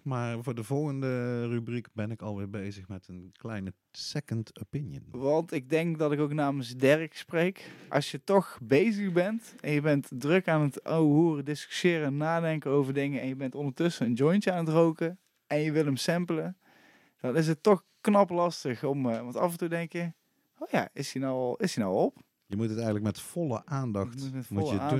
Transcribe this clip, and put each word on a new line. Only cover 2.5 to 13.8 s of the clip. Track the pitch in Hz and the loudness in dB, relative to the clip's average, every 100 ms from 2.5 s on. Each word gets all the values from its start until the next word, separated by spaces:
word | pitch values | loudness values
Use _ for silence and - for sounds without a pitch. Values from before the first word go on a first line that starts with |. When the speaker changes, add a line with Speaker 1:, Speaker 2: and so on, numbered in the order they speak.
Speaker 1:
bezig | 104 98 98 95 | -8 -8 -10 -12
met | 95 - | -14 -12
een | 90 87 | -16 -18
kleine | - 120 107 95 - _ | -14 -10 -8 -8 -10 _
second | - - 151 - 113 110 - | -14 -8 -8 -4 -6 -6 -12
opinion. | 107 139 135 139 - | -10 -8 -8 -12 -12
Speaker 2:
Want | 123 135 156 170 | -4 2 2 0
ik | 139 127 | -6 -2
denk | 156 170 156 | 0 0 0
dat | 151 | 0
ik | 139 | 0
ook | 147 | 0
namens | 151 143 139 120 127 | 0 0 -2 -6 2
Dirk | 135 156 160 | 6 6 2
spreek. | - - 165 180 190 - - - | -10 -4 0 0 -2 -16 -18 -2
Als | 143 - | -2 -2
je | 139 | -6
toch | - 196 - - | 2 4 2 -6
bezig | 113 135 220 202 196 | 4 6 6 2 0
bent | 175 185 226 - - | 2 2 -2 -8 -10
en | 147 | -2
je | 147 | 0
bent | 151 143 - | 2 2 0
druk | 127 143 185 180 | -4 2 2 4
aan | 156 | 2
het | 147 - | 2 -2
ouwe | - 160 156 | -2 4 6
hoeren, | 147 170 147 | 6 4 2
discussiëren, | 143 147 - - 180 165 147 143 | -4 -6 -6 0 2 2 0 0
nadenken | 156 165 165 156 139 | 0 0 0 -2 2
over | 143 135 | 2 2
dingen | 139 139 135 | 0 -2 -2
en | 131 | -6
je | 135 | -6
bent | 135 | -6
ondertussen | 135 143 127 | -4 -6 0